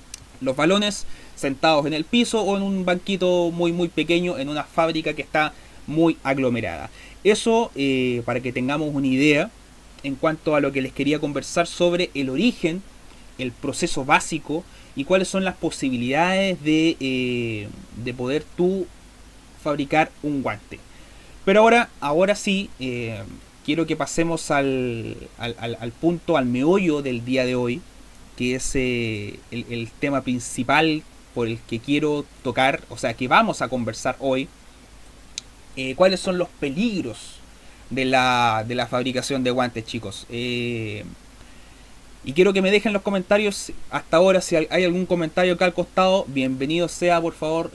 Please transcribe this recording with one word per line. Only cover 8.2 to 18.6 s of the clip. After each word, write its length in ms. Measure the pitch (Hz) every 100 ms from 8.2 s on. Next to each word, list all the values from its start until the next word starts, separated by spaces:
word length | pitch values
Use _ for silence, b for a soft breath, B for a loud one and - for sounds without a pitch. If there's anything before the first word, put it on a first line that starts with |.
para 160 | 117 123
que 120 | 127
tengamos 400 | 127 127 147 151
una 140 | 143 139
idea 440 | 131 147 147 208 - - - - -
en 140 | 143 135
cuanto 400 | 160 156 - 147
a 40 |
lo 120 | 139
que 100 | 135
les 100 | 131
quería 260 | - 143 147
conversar 480 | 151 139 - - 170
sobre 440 | - 175 175 180
el 160 | 139 131
origen, 520 | 135 233 - 165 175 - - - B B -
el 140 | 127
proceso 520 | - 135 127 175 -
básico 600 | 135 170 - 160 - 156 - B B B
y 80 |
cuáles 240 | 139 190 185
son 160 | 196
las 120 | 190 185
posibilidades 1080 | 247 - 139 123 120 139 180 190 196 175
de, 320 | 147 156 160 -
eh, 680 | 131 127 123 120 117 110 104 - - -
de 120 | 123
poder 300 | 123 123 147 -
tú 300 | -